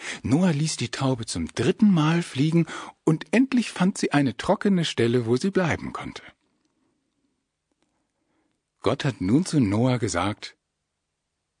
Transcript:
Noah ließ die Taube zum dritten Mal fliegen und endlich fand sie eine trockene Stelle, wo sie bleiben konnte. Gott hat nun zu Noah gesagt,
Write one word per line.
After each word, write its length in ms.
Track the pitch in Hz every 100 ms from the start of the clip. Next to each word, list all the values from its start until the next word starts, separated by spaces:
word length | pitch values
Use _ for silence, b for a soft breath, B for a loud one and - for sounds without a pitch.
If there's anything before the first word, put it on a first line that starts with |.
| B B
Noah 300 | 95 139 185
ließ 240 | 143 156 -
die 140 | 120
Taube 340 | - 135 131
zum 240 | 113 135 120
dritten 420 | - 123 - 208
Mal 320 | 175 151 170
fliegen 440 | 175 127 156 165 165 B B -
und 200 | - 160 -
endlich 380 | 214 269 247 220
fand 260 | - 180 -
sie 160 | -
eine 240 | 147 135 -
trockene 480 | - 202 208 185
Stelle, 400 | 156 - 117 123
wo 120 | 113 127
sie 140 | 196
bleiben 440 | 190 175 110 67
konnte. 280 | - - - - _ _ _ _ _ _ _ _ _ _ _ _ _ _ _ _ _ _ _ _ _ _ _ _ _
Gott 240 | 95 127 139
hat 160 | 107
nun 240 | 92 131 190
zu 120 | 151
Noah 400 | 104 104 127 123
gesagt, 580 | 110 85 95 107 - _ _ _ _ _ _ _ _ _ _ _